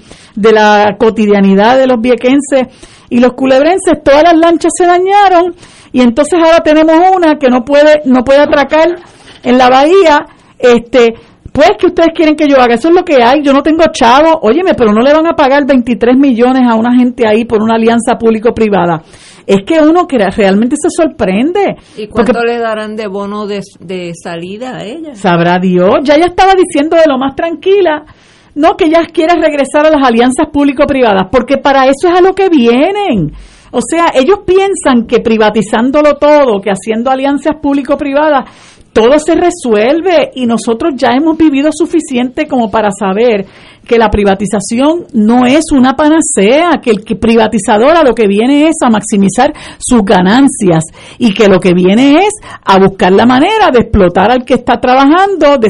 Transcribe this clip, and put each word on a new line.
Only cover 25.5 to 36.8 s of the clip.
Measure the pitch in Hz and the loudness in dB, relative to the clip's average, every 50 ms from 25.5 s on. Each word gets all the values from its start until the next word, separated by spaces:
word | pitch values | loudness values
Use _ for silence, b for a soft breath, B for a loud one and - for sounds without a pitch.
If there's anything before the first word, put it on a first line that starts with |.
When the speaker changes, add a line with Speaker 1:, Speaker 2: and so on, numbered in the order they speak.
| 180 180 | 0 0
Speaker 1:
Dios. | 185 190 180 175 180 196 254 339 277 | 0 0 0 2 2 2 0 0 0
Ya | 285 294 | 0 2
ella | 302 349 | 2 2
estaba | 349 349 - 381 381 381 | 0 0 0 2 2 2
diciendo | 370 349 370 - 285 285 320 339 | 2 0 0 -2 -2 0 2 2
de | 330 320 311 | 2 2 2
lo | 262 247 | 2 -2
más | 269 269 269 | -4 -6 -6
tranquila, | - 330 339 330 320 - 381 392 403 370 320 302 302 302 b b b b b b b b b b | -6 -6 -6 -8 -6 -2 0 0 2 2 0 -2 -4 -8 b b b b b b b b b b
no, | 294 294 359 403 | -2 0 0 0
que | - 370 | 0 -2
ella | 302 330 339 320 320 | 0 0 0 -2 -2
quiere | - 339 320 339 349 | -4 -2 0 0 0
regresar | 339 339 311 294 285 269 277 - 294 302 | 0 0 -2 -2 -2 -4 -2 -2 0 2
a | 311 | 2
las | 311 285 269 254 | 2 2 2 0
alianzas | 226 226 240 262 247 - - - | 2 2 0 0 0 -2 -4 -2
público-privadas, | - 285 285 285 269 269 285 - 285 262 247 220 196 190 185 190 | -2 -2 -2 0 0 0 -2 0 0 0 0 0 0 -2 -2 0
porque | - 254 226 247 277 | -2 -2 0 0 -4
para | 262 - 294 269 269 262 | -2 0 0 0 2 2
eso | 262 277 269 - 349 | 0 0 0 0 0
es | 349 | 2
a | 370 | 2
lo | 359 381 381 | 2 2 0
que | 392 381 381 | 0 0 0
vienen. | 330 277 233 233 233 254 302 370 392 415 403 370 247 190 156 - b b b b b b b b | 2 2 2 2 2 2 0 -2 -2 -4 -4 -2 -2 -2 -4 -6 b b b b b b b b
O | - 247 | -6 -6
sea, | 233 - 330 330 339 330 - | -6 -4 -2 -2 -2 0 0
ellos | 262 262 349 403 392 - | 0 2 2 0 0 0
piensan | - 359 381 392 403 381 - - 285 254 233 226 - | 0 0 0 0 0 -4 -2 -2 0 0 0 0 0
que | 247 220 | -2 -2
privatizándolo | - 233 226 220 214 214 208 226 - - 247 214 240 269 262 294 302 294 285 285 | 0 0 0 2 0 0 0 -2 -2 -2 -2 -2 -2 0 0 2 2 0 0 2
todo, | 294 294 302 294 277 254 208 196 | 2 2 4 2 2 2 0 -2
que | 196 214 | -4 -4
haciendo | 196 196 | -6 -6